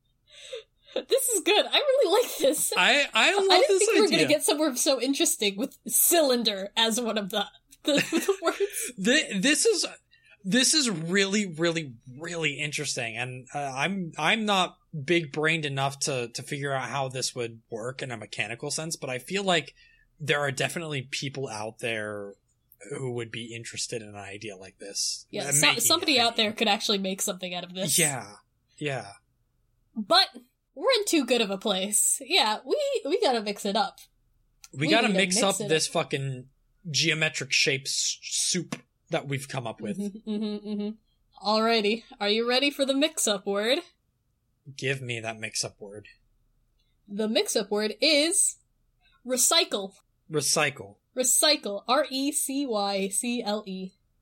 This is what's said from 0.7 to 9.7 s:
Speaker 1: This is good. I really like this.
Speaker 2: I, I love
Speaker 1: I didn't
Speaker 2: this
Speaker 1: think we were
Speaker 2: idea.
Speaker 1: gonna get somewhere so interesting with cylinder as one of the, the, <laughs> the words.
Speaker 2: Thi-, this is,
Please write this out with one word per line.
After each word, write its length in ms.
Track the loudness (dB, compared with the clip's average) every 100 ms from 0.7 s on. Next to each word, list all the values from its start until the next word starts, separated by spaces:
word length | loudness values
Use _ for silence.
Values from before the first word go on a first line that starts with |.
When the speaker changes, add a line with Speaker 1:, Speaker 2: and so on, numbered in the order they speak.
| _ _ -6
Speaker 1:
This 320 | 0 2 2
is 120 | 0
good. 220 | 4 4 4
I 120 | 2
really 440 | 4 4 6 4
like 160 | 2 2
this. 340 | 2 2 0 4
Speaker 2:
I, 280 | 6 6 4
I 200 | 4 4 4
love 100 | 6
Speaker 1:
I 60 | 6
didn't 80 | 6
Speaker 2:
this 120 | 4
Speaker 1:
think 140 | 4 6
we 40 |
were 60 | 6
Speaker 2:
idea. 100 | 4
Speaker 1:
gonna 100 | 4
get 140 | 4
somewhere 320 | 4 2 2 0
so 240 | 0 2
interesting 560 | 0 2 0 0 -2 -2
with 200 | -6 -8 -2
cylinder 840 | 2 4 6 4 4 0 -4 -4 0
as 240 | 2 2
one 160 | 0 -2
of 120 | -2
the, 140 | -4 -4 -10 _ -6
the, 100 | 2
<laughs> 180 | 2 2
the 240 | 0 0 0
words. 500 | 0 0 -2 -4 -8 -2
Speaker 2:
Thi-, 360 | 2 2 2 0
this 260 | 2 4
is, 200 | 4